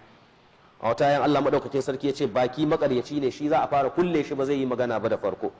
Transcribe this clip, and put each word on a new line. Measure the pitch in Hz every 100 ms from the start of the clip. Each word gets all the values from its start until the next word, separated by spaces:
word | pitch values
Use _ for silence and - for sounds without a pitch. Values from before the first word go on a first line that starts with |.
| - - - _ _ _ - -
A | 113
wata | - 143
ayan | 143
Allah | 135 143
maɗaukakin | 139 143 120 139
sarki | 131 131 143
ya |
ce | 135 131
baki | 127 123 147 151
maƙaryaci | 156 147 123 - 147
ne, | 131
shi | - 147
za | 151
a | 123
fara | 143 135
kulle | 180 180 160
shi, | -
ba | 139 135
zai | 143
yi | 127
magana | 120 123 110
ba | 107
da | 107
farko. | 101 92 101